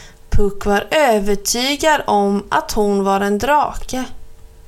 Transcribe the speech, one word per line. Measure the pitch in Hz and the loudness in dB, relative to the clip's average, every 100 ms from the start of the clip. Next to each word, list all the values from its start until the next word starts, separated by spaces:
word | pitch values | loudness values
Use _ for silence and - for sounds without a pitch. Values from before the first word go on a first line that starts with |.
| - - - | -20 -20 0
Puck | - 202 - 202 | 4 4 0 0
var | 202 - | 0 0
övertygad | 311 285 214 196 202 - - 262 285 311 294 - | 2 4 2 2 -2 -2 -2 -2 0 2 2 2
om | 208 202 202 - | 0 2 0 -2
att | - 214 | -4 -2
hon | - 208 202 | -2 0 0
var | 196 196 | 0 0
en | 202 208 | 0 -2
drake. | 240 294 254 - - 254 254 - - - - - | 0 0 0 -4 -6 -6 -8 -10 -16 -18 -20 -20